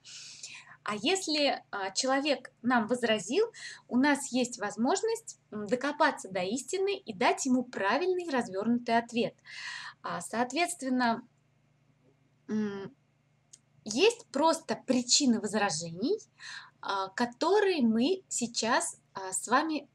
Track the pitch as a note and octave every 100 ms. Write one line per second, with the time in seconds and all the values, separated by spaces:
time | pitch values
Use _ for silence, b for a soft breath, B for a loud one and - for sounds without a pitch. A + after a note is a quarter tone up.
0 | B B B B B B B B - G#3
1 | C4 F#4+ D#4+ D4+ C#4 - - G3 F#3+ -
2 | C4 C4+ D4+ C4 - _ A#3+ B3 G#3 B3
3 | A#3 G#3+ G#3+ F4 A4+ B B B - A#3+
4 | D4 C#4 - B3 B3 - G3+ G3+ B3+ G4
5 | A4+ A4+ - - _ G#3+ G3+ B3 C#4+ C#4+
6 | D4 C4+ F#3+ F#3+ F#3 C4 - F#4+ G4 G4
7 | - F#3 C#4+ F#4 C4+ B3+ B3 G#3+ G3 C4+
8 | F#4 F4+ E4+ C4 F#3 F#3+ A3+ A#3+ A#3+ A#3
9 | A#3 A#3 F#3 - B B B B B -
10 | F#3 F3 - A3+ B3 C#4+ F4 - C4 B3+
11 | A#3 A#3 - _ _ _ _ _ _ _
12 | _ _ _ _ - G#3+ G#3 G3 G3 -
13 | _ _ _ _ _ - _ _ A3 A3+
14 | A4 - - C#4 E4 D#4 - - - B3
15 | A#3+ - C4 G#3+ G3 G#3+ G3 D#3 E3+ E3+
16 | C#4 A4 - B B B B _ - G3
17 | F#3+ - A#3+ - D#4+ G#4 G4 E4 A3+ A3+
18 | C#4+ F#4+ - - A#3 - A3+ D4 - -
19 | _ F#3+ F#3+ F#3 G3+ C4 D#4+ D4 -